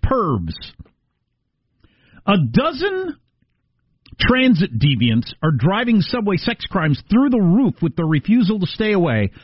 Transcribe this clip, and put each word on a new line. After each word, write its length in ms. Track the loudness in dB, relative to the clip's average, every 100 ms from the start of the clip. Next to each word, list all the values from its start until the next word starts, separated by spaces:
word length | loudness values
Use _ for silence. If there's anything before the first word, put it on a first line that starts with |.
pervs. 540 | -2 0 0 -2 -4 -10 -16 -20 -20 _ _ _ _ _ _ _ _ _ _ _ _ -8 -2
A 120 | 0 2
dozen 640 | 0 0 -2 -4 -4 -6 -10 _ _ _ _ _ _ _ _ _ -2
transit 580 | 0 2 2 2 0 0
deviants 560 | 0 2 2 0 -2 -4
are 100 | -2
driving 500 | 0 0 0 2 0
subway 340 | 0 -2 -2 -2
sex 280 | -4 -6 -6
crimes 360 | -2 0 -2 0
through 200 | 2 2
the 120 | 2
roof 340 | 2 2 2 -2
with 140 | -4 -2
their 100 | -2
refusal 540 | 0 2 2 2 -2
to 80 | -4
stay 240 | -4 -2
away. 400 | 0 0 0 -2 -6